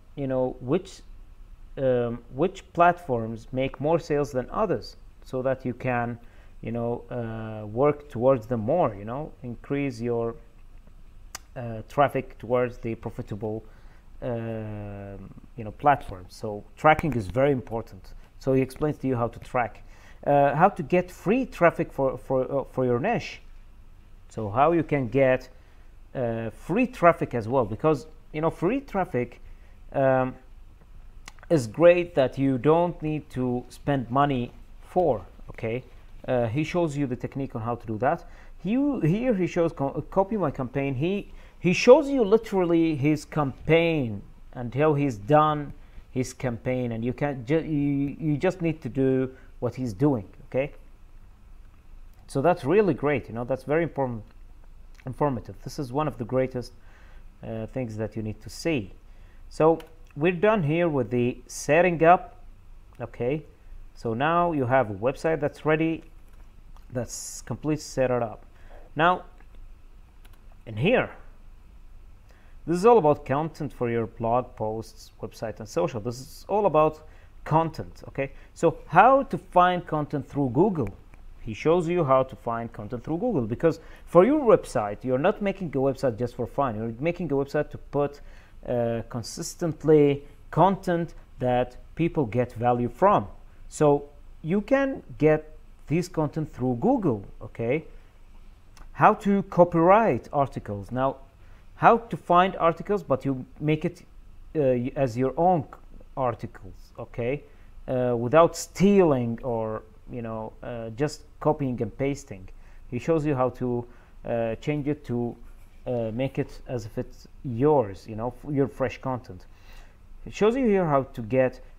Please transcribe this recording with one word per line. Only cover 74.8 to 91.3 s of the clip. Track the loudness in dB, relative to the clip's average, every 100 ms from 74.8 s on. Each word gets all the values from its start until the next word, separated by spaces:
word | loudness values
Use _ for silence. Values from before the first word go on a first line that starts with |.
| -10 -16 -20 -14
website, | -14 -10 -10 -10
and | -6
social. | -2 -2 -4
This | -8 -8
is | -12 -14 -2
all | 2 4
about | 6 4 2 -18 -20 -20 -12 0
content, | 2 2 -4 -12 -12 -12
okay? | -6 -6 -8 -18
So | 0 2 2 2
how | 8 8 8
to | 2 -6
find | 0 4 4 2 -2
content | -4 -2 -4 -4
through | -2 0
Google? | 4 2 2 -4 -6 -18 -20 -20 -14
He | -10
shows | -2 2 2 2
you | 0
how | 4 4
to | 2 -4
find | -6 -6 -6
content | -10 -10 -10 -6
through | -4
Google, | -2 -2
because | -2 0 0 0 -8 -20 2
for | 6 6
your | 6
website, | 6 4 4 -4 -4 -4
you're | -2 2
not | 2 0
making | -2 -4 -4
a | 0
website | 0 0 -2 -2
just | -4 -4
for | -6
fun. | -2 -2 -2
You're | -6 -4
making | -4 -4 -2
a | -2
website | -2 -2 -4
to | -8
put, | -6 -2 -2 -4 -18 -20 -20 -14 -4
uh, | -2 0 -2 -6
consistently | -10 -10 -10 -10 -4 -4 0 6 8 6 2 -6 -20 -4
content | 4 4 4 -2 -2 -2 -8 -16